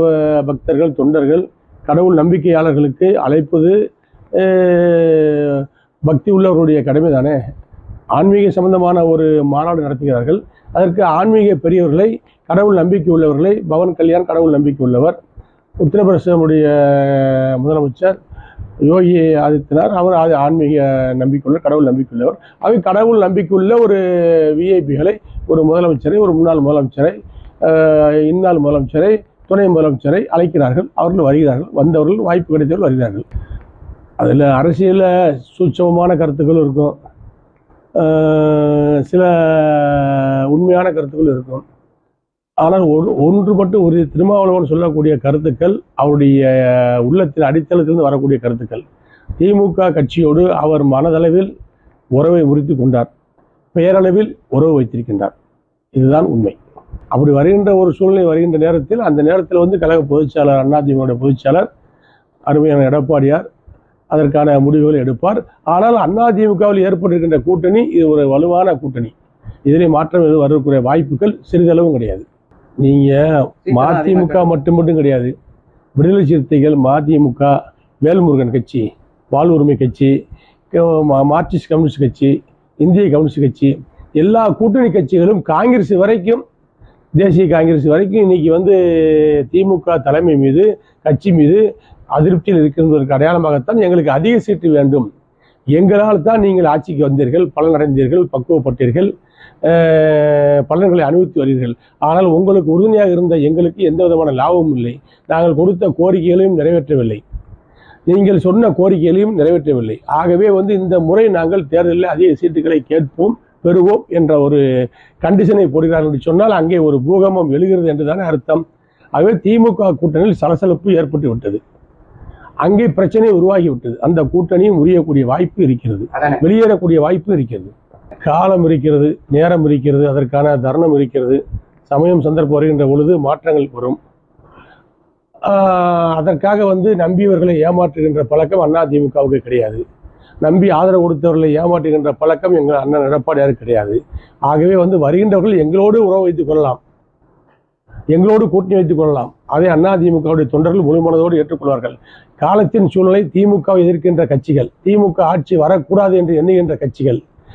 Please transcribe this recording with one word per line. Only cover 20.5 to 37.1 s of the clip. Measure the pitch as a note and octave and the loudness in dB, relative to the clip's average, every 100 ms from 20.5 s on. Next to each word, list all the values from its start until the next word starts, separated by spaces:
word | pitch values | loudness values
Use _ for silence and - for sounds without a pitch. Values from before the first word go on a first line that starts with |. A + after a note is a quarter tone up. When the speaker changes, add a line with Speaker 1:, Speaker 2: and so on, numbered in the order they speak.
| E3 D3 D3+ C#3 C3+ C3 B2+ | 0 0 0 0 -2 -2 -2
Speaker 1:
நம்பிக்கையுள்ள, | C3 C#3 C3+ D#3+ | -2 -2 -2 -2
கடவுள் | D3 D3+ C#3 | 0 0 0
நம்பிக்கையுள்ளவர். | B2+ C3 A#2 B2+ - - - | 0 -4 -4 -4 -6 -12 -6
அவை | F#3+ A3+ | -2 0
கடவுள் | F3+ G3 A3+ A3 | 0 0 2 2
நம்பிக்கையுள்ள | F#3 F#3+ E3+ F#3+ F#3+ A#3 | 0 -2 -2 0 2 2
ஒரு | A3 G3 F#3 F3+ E3+ E3 D#3 D3+ | 2 0 0 0 2 2 2 0
வி | F3+ | 0
ஐ | F#3 | 0
பிகளை, | C#3+ C#3 D#3+ G#3+ - - - | 0 -2 -2 -4 -8 -10 -2
ஒரு | D#3+ | 0
முதலமைச்சரை, | D#3 E3 F3 C#3+ D3 G3+ | 2 2 0 -2 -2 0
ஒரு | G3+ | 0
முன்னாள் | D#3+ E3 D#3+ | 2 2 0
முதலமைச்சரை, | C#3 D3 C3+ - D3+ G#3 - - - - | 0 0 -2 -2 -2 -4 -14 -20 -20 -4
அஹ், | E3+ D#3+ D#3+ D3+ D3+ D3+ D#3 | 0 2 2 4 2 2 2
இந்நாள் | F3 F#3 E3+ | 0 0 0
முதலமைச்சரை, | C#3+ D3 C3 D#3 F#3+ G#3+ - _ - | 0 0 -2 0 0 0 -4 _ -4
துணை | G3 G3 | 0 2
முதலமைச்சரை | E3 D#3 B2+ C#3+ F3+ - | 2 2 0 -2 -2 -2
அழைக்கிறார்கள். | E3 F3 D#3+ C3+ B2+ A3+ | -2 0 0 0 -2 -4
அவர்கள் | - A3 F#3+ | -4 -2 0
வருகிறார்கள், | C#3 D3 D3+ B2+ F3+ | 2 2 2 0 -4
வந்தவர்கள், | - D3 D#3+ D3+ G#3+ | -2 0 2 0 0
வாய்ப்பு | F#3+ F3 E3+ | 0 -2 -2
கிடைத்தவர்கள் | D#3 C#3+ F3 C#3 | -2 0 0 -2
வருகிறார்கள். | C3 A#2+ G2+ - - - - - - - - - - | -2 -4 -6 -10 -12 -12 -16 -18 -20 -20 -20 -16 -4
அதுல | A#2+ C3 C#3+ | 0 2 2
அரசியல்ல | C3 D#3 E3+ F#3+ F#3+ F#3+ F3+ F3 C3+ - | 2 0 0 0 2 2 2 0 -2 -8
சூட்சமமான | - F3+ - F3 F3 F3 E3+ | -4 -2 0 0 0 0 0
கருத்துக்கள் | D#3+ C#3+ D3 E3 | -2 -2 0 2
இருக்கும், | D3 C3+ D3 - - | 0 0 -2 -4 -16